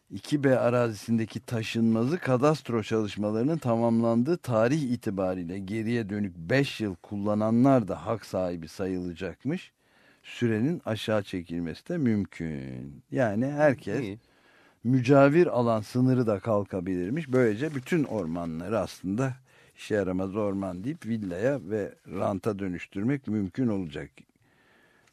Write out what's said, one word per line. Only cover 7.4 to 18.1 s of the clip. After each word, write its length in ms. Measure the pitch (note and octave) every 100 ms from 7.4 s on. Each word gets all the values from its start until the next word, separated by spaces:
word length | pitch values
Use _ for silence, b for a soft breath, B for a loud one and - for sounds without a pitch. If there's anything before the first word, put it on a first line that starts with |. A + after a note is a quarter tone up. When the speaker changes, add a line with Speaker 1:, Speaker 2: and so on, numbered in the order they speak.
| G#2+ A#2 C3+ C3 G2
Speaker 1:
da 180 | E2 F2
hak 200 | A2+ -
sahibi 420 | G2 F#2 F2 D#2+
sayılacakmış. 1040 | - F#2+ F#2 F2+ E2+ F#2 E2 B2+ F3+ - b b b b b
Sürenin 580 | - - A#2+ G#2+ C3 F3 -
aşağı 380 | A2 - G#2+
çekilmesi 640 | G2+ F#2+ E2 E2+ E2+ - -
de 80 | F3
mümkün. 1080 | B2+ G#2+ F#2+ - E2 D2 C2+ B1+ C#2 C#2+ -
Yani 340 | C3+ A#2+ G2+ C3
herkes 560 | D3 D3+ B2 - A2
Speaker 2:
İyi. 180 | A2 G#2+ b b b b b b
Speaker 1:
mücavir 640 | A2+ C3 A#2+ C#3 C#3 D#3 E3
alan 340 | A#2+ A#2 A2
sınırı 460 | G#2 B2+ B2+ B2+ A2+
da 120 | G2
kalkabilirmiş. 920 | A#2 G#2 G2+ G2 F2+ F#2 F2+ D3 C#3+
Böylece 440 | B2+ A#2+ G#2 D#3 C#3+
bütün 280 | B2+ F3
ormanları 760 | C3